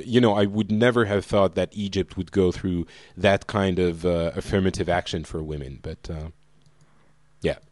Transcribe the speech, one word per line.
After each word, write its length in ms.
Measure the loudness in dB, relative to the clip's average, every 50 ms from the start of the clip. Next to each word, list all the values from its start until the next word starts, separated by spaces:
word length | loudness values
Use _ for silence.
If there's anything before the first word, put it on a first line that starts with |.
| -2
you 160 | 2 4 6
know, 120 | 6 6 6
I 100 | 4 2
would 260 | 2 2 0 -2 0
never 340 | 2 2 4 4 4 2 2
have 200 | 2 0 -2 0
thought 300 | 0 2 2 4 2 2
that 140 | 0 -2 -2
Egypt 440 | -4 -6 -6 -4 -2 -4 -4 -4 -6
would 160 | -8 -6 -2
go 200 | 2 2 2 2
through 340 | 2 -2 -2 -2 -2 -2 -4 -6 -12 -20 -20 -20 -4
that 300 | 2 4 4 4 2 0
kind 320 | -2 -2 0 0 2 2 2
of, 260 | 0 0 0 0 -2
uh, 260 | 0 0 0 0 -2 -4
affirmative 520 | -6 -4 -2 0 0 0 0 0 -2 -2
action 360 | 0 0 -2 -2 -4 -6 -8 -8
for 180 | -8 -8 -8
women. 380 | -8 -8 -8 -8 -10 -12 -12 -12
But, 280 | -12 -12 -12 -12 -12 -12
uh, 180 | -10 -10 -10 -12 -14 _ _ _ _ _ _ _ _ _ _ _ _ _ _ _ _ _ _ _ _ _
yeah, 140 | -4 -4 -4 -4 -4 _